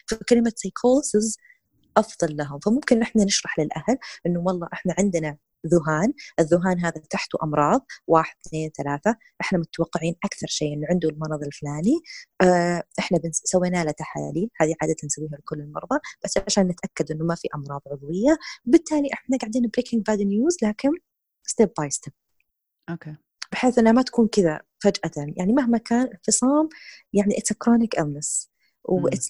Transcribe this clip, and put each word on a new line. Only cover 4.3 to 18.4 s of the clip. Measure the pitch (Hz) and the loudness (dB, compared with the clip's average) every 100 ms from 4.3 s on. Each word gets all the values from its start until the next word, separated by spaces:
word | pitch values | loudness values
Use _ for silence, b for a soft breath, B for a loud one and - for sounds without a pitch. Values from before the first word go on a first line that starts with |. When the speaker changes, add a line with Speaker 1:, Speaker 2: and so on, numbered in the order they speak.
| 175 | -2
Speaker 1:
والله | 175 180 170 | -2 -2 -6
إحنا | - 180 170 | -6 -4 0
عندنا | 202 170 156 147 _ _ 160 | 0 0 -2 -6 _ _ 2
ذهان، | 170 151 156 214 - B - | 2 4 0 0 -2 B 0
الذهان | 156 175 185 180 | 2 4 2 0
هذا | 170 156 - | -2 -4 -8
تحته | - - - | -8 -6 -4
أمراض | 156 147 147 254 - B - | 0 2 4 2 0 B 2
واحد، | 160 160 - - | 2 2 -6 -10
اثنين، | 156 156 - | -6 -6 -6
ثلاثة، | 143 147 214 233 b _ | -6 -2 0 -2 b _
إحنا | - 180 | -2 -2
متوقعين | 165 - 165 - 165 170 | -2 -4 -4 -2 -4 -4
أكثر | - - 151 | -6 -6 -8
شيء | - 151 | -4 -2
إنه | 147 151 | -2 -2
عنده | 180 156 | 0 0
المرض | 151 156 151 | -2 -6 -6
الفلاني، | 143 - 147 147 190 330 B B B _ | -6 -8 -8 -2 2 2 B B B _
آه، | 185 175 175 170 - - | 4 6 4 0 -4 -8
إحنا | - 170 | -2 -2
بنس-، | 165 156 - | -2 -6 -2
سوينا | 185 180 180 | 0 2 0
له | 156 | -2
تحاليل، | - 156 147 147 151 226 - | -4 -8 -8 -6 -4 -4 0
هذه | 156 160 | 0 0
عادة | 156 156 | -2 -2
نسويها | 147 - 151 147 | -4 -6 -8 -10
لكل | - 151 | -10 -10
المرضى، | 147 147 - 285 B B | -10 -12 -4 -4 B B
بس | - - - | -4 -4 0
عشان | 208 185 | 2 2
نتأكد | 175 - - 160 | 0 -8 -6 -4
إنه | 156 165 | -2 -2
ما | 170 | -2
في | - 151 | -6 -8
أمراض | 139 143 139 | -8 -10 -10
عضوية، | 139 139 175 254 320 | -12 -6 0 2 2